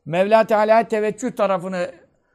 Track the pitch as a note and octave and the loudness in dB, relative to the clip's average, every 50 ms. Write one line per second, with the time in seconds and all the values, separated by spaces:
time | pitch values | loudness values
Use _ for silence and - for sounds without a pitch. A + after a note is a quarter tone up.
0 | _ C#3+ D#3+ F3+ F#3+ G#3 A3 A3 A3 - A3 G#3 G#3+ G#3+ A3 A#3 A3+ A3+ A3+ G#3+ | _ -4 -2 0 2 4 4 2 4 2 2 0 2 4 4 2 2 0 -2 -2
1 | G#3+ G#3+ G#3 - B3+ A#3+ - - G#3 F#3+ F#3+ F3+ F3 F#3+ F#3 F3+ F3+ - - - | -2 -4 -4 -6 -8 -8 -4 -2 -2 -2 -2 -4 -4 -8 -6 -6 -8 -8 -10 -16
2 | _ _ _ _ _ _ | _ _ _ _ _ _